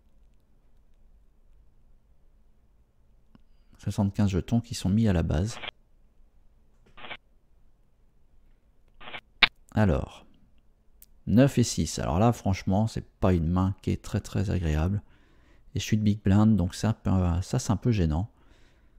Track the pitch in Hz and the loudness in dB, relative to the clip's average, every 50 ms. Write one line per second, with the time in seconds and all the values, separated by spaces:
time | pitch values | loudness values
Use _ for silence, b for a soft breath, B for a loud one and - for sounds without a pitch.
0 | _ - - - - - _ - _ _ _ _ _ _ _ _ _ - - _ | _ -20 -20 -20 -20 -20 _ -20 _ _ _ _ _ _ _ _ _ -20 -20 _
1 | - - - _ _ _ _ _ _ _ - - - _ - _ - - - - | -20 -20 -20 _ _ _ _ _ _ _ -20 -20 -20 _ -20 _ -20 -20 -20 -20
2 | _ _ _ _ _ - _ _ _ _ _ _ _ _ _ _ _ _ _ _ | _ _ _ _ _ -20 _ _ _ _ _ _ _ _ _ _ _ _ _ _
3 | _ _ _ _ _ _ - - - - - _ _ _ - - - - 101 - | _ _ _ _ _ _ -20 -20 -20 -20 -20 _ _ _ -18 -12 -8 -6 -2 0
4 | 101 101 - - 104 98 98 87 - - 117 117 - - - - - 92 135 220 | -2 0 0 0 0 0 0 -2 -2 0 -2 -2 -2 -4 -8 -4 -2 0 2 2
5 | 233 - 92 85 85 82 - 76 92 113 - - - - - _ _ _ _ - | 4 2 2 2 0 0 0 -2 -2 -4 -6 -10 -14 -14 -16 _ _ _ _ -20
6 | _ _ _ _ - _ _ - - - _ _ _ _ _ _ - - - - | _ _ _ _ -20 _ _ -20 -20 -20 _ _ _ _ _ _ -20 -20 -20 -18
7 | - - - - _ _ _ _ _ _ _ _ _ - _ _ _ _ _ _ | -16 -16 -16 -16 _ _ _ _ _ _ _ _ _ -20 _ _ _ _ _ _
8 | _ _ _ _ _ _ - - _ - - _ _ _ _ _ _ _ _ - | _ _ _ _ _ _ -20 -20 _ -20 -20 _ _ _ _ _ _ _ _ -20
9 | - - - - - _ _ - - - - _ - - - 107 107 98 76 65 | -18 -16 -16 -16 -18 _ _ -2 -2 -2 -2 _ -14 -4 0 2 2 2 2 0
10 | - - - - - - - - - _ _ - _ _ _ _ _ _ - - | -2 -6 -12 -18 -20 -20 -20 -20 -20 _ _ -20 _ _ _ _ _ _ -20 -20
11 | - - - - - - 95 113 139 139 - 131 117 - - - 82 76 - - | -20 -20 -20 -10 -4 0 4 4 4 4 4 2 0 0 0 -4 -4 -4 -6 -6
12 | - 58 71 87 110 120 117 - - 101 95 - - - 95 98 110 117 - 120 | -4 -2 0 2 2 2 2 0 -2 -2 -2 -2 -2 -2 0 0 0 -2 -4 -8
13 | - - _ - - 95 92 85 80 80 90 90 92 95 101 - - 98 92 - | -12 -12 _ -2 0 2 2 2 2 0 0 0 0 0 -2 -4 -4 -6 -6 -6
14 | - - - 104 - - - 107 98 - 90 92 90 78 76 76 80 92 104 104 | -6 -6 -6 -6 -6 -4 -4 -4 -2 -2 -2 -2 -2 -2 0 0 0 -2 -2 -4
15 | - b b b b b b b b b b b b b - 101 - - 113 107 | -6 b b b b b b b b b b b b b -8 -8 -4 -2 -2 0
16 | 107 104 101 107 - 101 95 104 110 110 110 95 92 87 - - - 107 113 - | 2 0 0 0 2 4 4 6 6 6 4 4 2 -2 -4 -4 -2 -2 -2 -2
17 | - 98 98 92 92 90 85 87 92 - - 131 - - 104 90 - 123 113 104 | -2 0 0 2 2 2 0 -2 -2 -2 -4 -4 -2 0 -2 0 0 0 2 2
18 | 87 80 76 78 98 - b b b b b b b b b b b b b | 2 2 0 -2 -4 -6 b b b b b b b b b b b b b